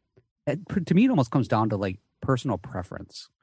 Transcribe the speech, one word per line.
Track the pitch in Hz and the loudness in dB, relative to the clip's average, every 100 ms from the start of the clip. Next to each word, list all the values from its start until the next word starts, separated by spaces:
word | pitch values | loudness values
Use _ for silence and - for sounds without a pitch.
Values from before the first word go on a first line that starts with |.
| _ _ _ _ - | _ _ _ _ -4
it, | - 202 - 165 | -4 -4 -4 2
to | |
me, | 180 262 | 4 4
it | |
almost | 240 127 | 4 2
comes | 143 113 | 0 2
down | 110 110 | 2 2
to, | 101 | 0
like, | 98 95 _ _ | -2 -6 _ _
personal | - 131 139 95 | -2 -2 0 -4
preference. | - 92 85 - 87 - - _ | -6 -10 -10 -12 -14 -18 -20 _